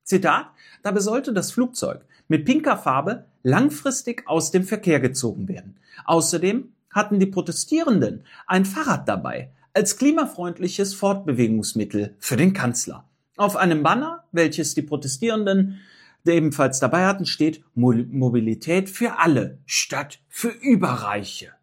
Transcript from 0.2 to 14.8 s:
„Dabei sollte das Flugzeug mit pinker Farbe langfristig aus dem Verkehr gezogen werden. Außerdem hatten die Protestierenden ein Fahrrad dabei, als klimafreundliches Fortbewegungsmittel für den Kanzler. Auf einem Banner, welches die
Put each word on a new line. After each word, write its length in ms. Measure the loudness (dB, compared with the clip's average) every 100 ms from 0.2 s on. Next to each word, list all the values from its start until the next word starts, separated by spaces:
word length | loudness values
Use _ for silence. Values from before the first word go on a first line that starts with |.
| 2 0 -2 _ -20 -8
„Dabei 200 | -4 -2
sollte 300 | 0 -2 0
das 200 | -2 -2
Flugzeug 520 | -2 -2 -2 -6 -8 _ _ _
mit 180 | 0
pinker 300 | 2 2 2
Farbe 500 | 0 0 0 -2 -6 _ _
langfristig 800 | 2 4 2 0 -4 -4 -6 -8
aus 240 | -2 -2 2
dem 140 | 0
Verkehr 360 | 0 -2 2 2
gezogen 480 | 2 -2 -4 -4 -8
werden. 300 | -10 -14 -20 _ -12
Außerdem 640 | 0 2 2 0 0 -2 -6 _ _
hatten 300 | -4 0 2
die 80 | 2
Protestierenden 960 | 0 -4 -6 -2 0 2 2 2 -4 -16 -20 -2
ein 180 | 0
Fahrrad 420 | 0 -2 -2 -2 -2
dabei, 440 | -4 -6 -8 -12 _ _
als 220 | 0 0 2
klimafreundliches 960 | 2 2 -2 -4 -8 -4 -6 -2 -4
Fortbewegungsmittel 1200 | -2 -2 0 -2 0 2 2 -2 -4 -2 -2 -4 -8
für 180 | -4
den 180 | 2 2
Kanzler. 500 | 2 -2 -4 -8 -12 _ _ _ -2
Auf 180 | 0
einem 280 | 2 2 2
Banner, 400 | 2 2 -2 -8 _
welches 420 | 0 0 0 -2
die 80 | -4